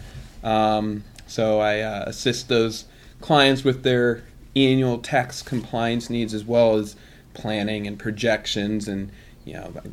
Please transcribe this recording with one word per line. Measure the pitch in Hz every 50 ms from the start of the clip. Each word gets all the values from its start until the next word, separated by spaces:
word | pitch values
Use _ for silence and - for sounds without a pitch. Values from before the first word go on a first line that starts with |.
| - - - - - - - -
Um, | - 113 110 110 107 107 107 107 107 107 107 104 104 - - - - -
so | - - 113 110 107 107
I, | 107 107 104 107
uh, | 110 107 104 101 - -
assist | - - - 123 120 - - -
those | 123 117 113 113 110 - - - - - - - - -
clients | - - 160 143 139 139 135 131 135
with | 135 127 127 -
their | 131 127 123 120 120 117 120 - - - - - - -
annual | 135 135 131 131 131 131 127 120 117
tax | - - 147 131 120 127 - -
compliance | - - 135 120 104 - - 117 117 117 117 120 117 -
needs | 117 120 117 107 107
as | 110 104
well | 113 120 120 117 113 110
as | 107 107 101 - - - - - - - -
planning | - - - 110 107 107 101 107 107 107 104
and | 101 104 -
projections | - 117 98 101 120 117 107 107 - - - 110 101 104 107 107 104
and, | 104 98 98 98 98 - - - - - - -
you | - 85
know, | 90 92 90 87 - - -